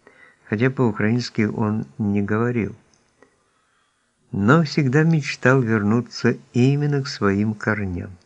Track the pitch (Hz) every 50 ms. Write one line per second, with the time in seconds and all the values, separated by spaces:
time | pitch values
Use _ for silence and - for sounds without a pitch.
0 | _ - _ _ - - _ _ _ - 113 104 120 135 135 135 131 113 104 -
1 | 107 107 117 123 120 - - - 110 104 - - 113 107 107 110 - - - -
2 | 113 101 101 101 101 98 107 107 117 120 120 120 98 98 101 - _ _ _ _
3 | _ _ _ _ _ - _ _ _ _ _ _ _ _ _ _ _ _ _ _
4 | _ _ _ _ _ _ - 101 98 104 139 165 165 139 - - 147 131 120 151
5 | 156 165 165 156 135 - - - - 127 131 135 127 110 117 110 101 104 110 120
6 | 123 - - - - 117 - - - _ - 120 120 135 139 143 147 147 143 139
7 | 135 135 - - 107 101 98 101 107 110 107 107 - 110 107 104 101 95 90 85
8 | 95 95 92 - _